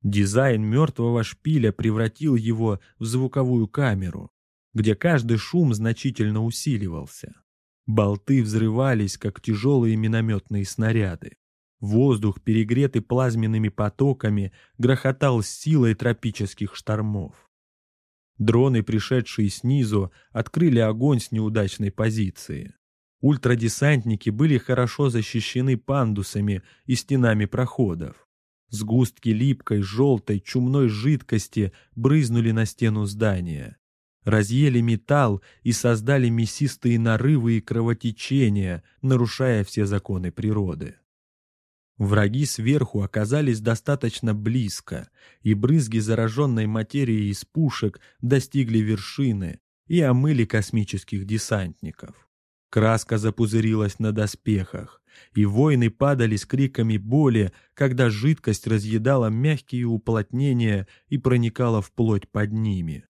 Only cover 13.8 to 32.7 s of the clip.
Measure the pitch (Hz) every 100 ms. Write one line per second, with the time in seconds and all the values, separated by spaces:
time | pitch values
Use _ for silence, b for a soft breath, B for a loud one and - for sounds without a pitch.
13.8 | 104 - 139 131 110 104 98 b b b
14.8 | 123 131 131 131 143 120 104 - 151 156
15.8 | 120 107 120 117 117 - 101 - 101 -
16.8 | - 107 107 104 - - _ _ _ _
17.8 | _ _ _ _ _ _ 104 117 135 120
18.8 | 101 110 - 127 113 - 104 - 120 139
19.8 | 117 104 95 b b 113 - - 170 120
20.8 | 110 110 139 127 - 110 107 110 98 -
21.8 | 101 - 110 110 98 - - 69 - _
22.8 | _ _ _ _ 143 143 120 120 113 -
23.8 | 143 143 113 107 - 107 156 131 - 127
24.8 | 123 - 139 117 107 117 - 127 131 123
25.8 | - 139 117 104 98 104 104 98 b b
26.8 | b 123 - 135 120 107 101 - 127 -
27.8 | 113 85 73 - _ _ _ _ _ 107
28.8 | 107 120 120 _ 113 107 135 131 - 104
29.8 | 92 107 139 120 - 104 - 131 123 139
30.8 | 127 104 127 147 - 110 - - 98 b
31.8 | b - 127 156 127 117 113 113 113